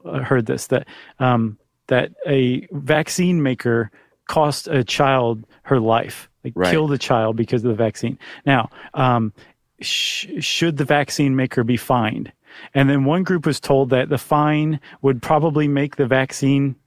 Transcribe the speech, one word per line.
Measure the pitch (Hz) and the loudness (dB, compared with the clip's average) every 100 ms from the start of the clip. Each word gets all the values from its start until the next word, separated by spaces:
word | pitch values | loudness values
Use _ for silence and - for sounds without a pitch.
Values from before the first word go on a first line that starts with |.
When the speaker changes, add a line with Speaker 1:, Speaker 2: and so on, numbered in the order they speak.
| - | -10
Speaker 1:
uh, | 139 | -6
heard | 127 127 113 | -2 0 0
this, | 131 - | -4 -2
that, | 127 - - - - | -4 -4 -14 -18 -2
um, | 127 120 113 107 _ _ - | 0 2 0 -6 _ _ -2
that | 127 - - - | 0 0 -4 -2
a | 139 123 127 - | 0 2 0 -6
vaccine | 143 139 151 156 - 180 175 | -6 0 0 0 -2 0 2
maker | 139 120 123 117 107 - _ _ - | 0 -2 0 0 -2 -8 _ _ -4
cost | - 151 139 - | 0 0 0 -2
a | 147 | -2
child | 117 - 139 135 120 113 110 _ | 0 2 2 2 2 -2 -8 _
her | - 131 | -2 0
life, | 113 113 - - - _ | 2 2 0 -10 -20 _
like, | 127 120 | -10 -2
Speaker 2:
Right. | - | 2
Speaker 1:
killed | 160 151 | 2 2
a | 139 | -2
child | - 123 110 113 | 0 0 2 0
because | 113 123 | 0 0
of | 120 | 0
the | 107 | 0
vaccine. | 113 - 117 - - - - | 0 -2 -6 -8 -14 -8 0
Now, | 135 - - - | 0 0 -8 -10
um, | - 131 120 110 - - _ _ - | 0 2 2 0 -6 -20 _ _ -14
sh-, | - - - - - 285 | -8 -4 -4 -6 -10 -8
should | 151 - 170 143 | -6 -2 0 0
the | 147 | 0
vaccine | 147 139 - 143 131 | 0 0 0 0 2
maker | 131 - | 0 0
be | 117 120 | 0 0
fined? | - 127 110 113 113 - _ - - | 0 0 0 -4 -10 -16 _ -20 -6
And | - 135 | 0 2
then | 143 135 | 4 2
one | 170 | 0
group | 185 185 147 | 0 0 0
was | 135 | -2
told | - 135 135 | 2 2 4
that | 127 127 | 2 0
the | 139 | -2
fine | - 151 151 151 151 151 - - | 0 2 2 2 0 -2 -8 -4
would | 139 127 | 0 0
probably | - 156 160 147 147 | 2 2 2 0 0
make | 143 143 - | 0 -2 -2
the | 131 | 0
vaccine | 131 131 - 135 139 139 127 | 2 0 -2 0 2 0 -4